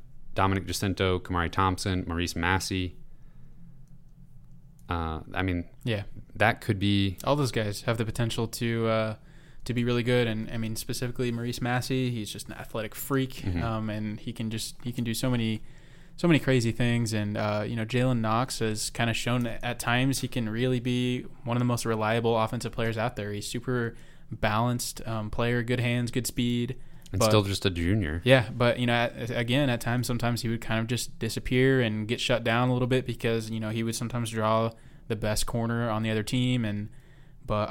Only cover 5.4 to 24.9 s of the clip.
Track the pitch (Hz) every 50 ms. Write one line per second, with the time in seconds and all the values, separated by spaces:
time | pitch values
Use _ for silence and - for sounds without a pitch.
5.4 | 92 95 90 87 85 - - - - 127 110 101 92 - - - - - - 101
6.4 | 101 110 120 - - - 110 98 98 101 101 101 98 98 92 - - 127 139 147
7.4 | 143 120 - 120 110 104 101 - - - 117 110 117 110 110 - 120 113 - -
8.4 | 117 113 - - 120 117 117 117 113 113 113 110 110 110 107 - - - - -
9.4 | - - - - - - 117 120 120 120 123 120 113 123 123 123 120 117 110 110
10.4 | 110 113 120 117 113 110 117 - - - 123 - 131 123 120 - 127 123 120 117
11.4 | 117 120 120 - 127 120 123 127 120 - 135 131 127 123 120 117 104 98 - 104
12.4 | - - - - - - - 117 107 104 - - - - 139 135 131 - - -
13.4 | - 101 87 85 - 117 113 110 110 110 104 107 107 107 104 110 - 123 113 -
14.4 | 117 110 110 107 - - - - - 127 117 - 120 117 113 - - 131 123 120
15.4 | 113 113 110 107 - - - - - - - - - - - - - 175 165 135
16.4 | - - 131 131 113 117 110 - 123 120 120 117 117 107 113 107 104 104 104 110
17.4 | 107 107 104 107 107 113 120 117 110 110 123 123 123 131 127 117 110 110 110 117
18.4 | 131 127 - - 113 110 107 107 - - - - 120 117 110 - - 123 120 123
19.4 | 120 117 110 - - 120 117 - - - 120 123 127 135 131 - - 120 - 127
20.4 | 117 110 107 113 123 127 127 123 117 127 123 123 123 123 123 127 - - - -
21.4 | - 123 117 123 123 123 120 117 - 113 113 110 107 107 113 117 117 117 117 113
22.4 | 110 110 - 117 110 113 - - 117 113 110 113 110 123 - - 104 104 104 104
23.4 | 104 - - 123 - - 127 123 117 113 - - - - - - - - 117 107
24.4 | - 107 107 110 117 123 120 120 - -